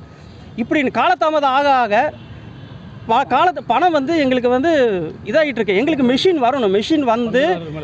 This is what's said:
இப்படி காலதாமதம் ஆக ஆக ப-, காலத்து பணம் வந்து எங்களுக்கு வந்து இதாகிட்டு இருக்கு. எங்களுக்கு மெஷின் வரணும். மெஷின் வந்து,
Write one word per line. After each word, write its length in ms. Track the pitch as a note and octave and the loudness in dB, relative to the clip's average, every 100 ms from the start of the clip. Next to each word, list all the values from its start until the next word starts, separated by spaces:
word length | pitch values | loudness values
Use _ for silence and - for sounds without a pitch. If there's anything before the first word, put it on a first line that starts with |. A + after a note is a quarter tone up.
| - - - - - - | -16 -20 -20 -20 -14 -8
இப்படி 280 | A#3+ D#4 | -2 0
காலதாமதம் 680 | C4 A3+ D#4 F4 D#4 D#4 C#4 C4 | 0 0 0 2 0 0 2 2
ஆக 160 | C#4+ | 2
ஆக 400 | C4 A3+ G#3 D4+ - - - - - - - - - - | 2 2 0 0 -4 -16 -18 -20 -20 -18 -18 -18 -12 -2
ப-, 160 | A#3 | 0
காலத்து 400 | C4+ C4 F4+ C#4 | 2 2 2 0
பணம் 280 | A#3+ A#3 F4+ | -2 2 2
வந்து 280 | D4+ C4 E4 | 2 0 0
எங்களுக்கு 300 | C4 B3+ A#3+ | 2 2 2
வந்து 220 | B3+ D#4+ D#4 A#3+ F#3 D#3 - G3 | 2 2 2 2 0 -4 -10 -2
இதாகிட்டு 340 | C4+ D4+ A#3 | 0 0 0
இருக்கு. 160 | G#3 F#3+ | 0 0
எங்களுக்கு 300 | D4 D4+ B3 | 0 2 2
மெஷின் 380 | B3+ F#4+ D#4+ | 2 2 2
வரணும். 380 | A#3+ C#4 G#3 G3 | 2 2 0 0
மெஷின் 180 | - D#4+ | 0 0
வந்து, 580 | B3+ A3+ A#3 B3 D#4+ F4 E3 D3+ | 0 0 0 0 0 -2 -6 -12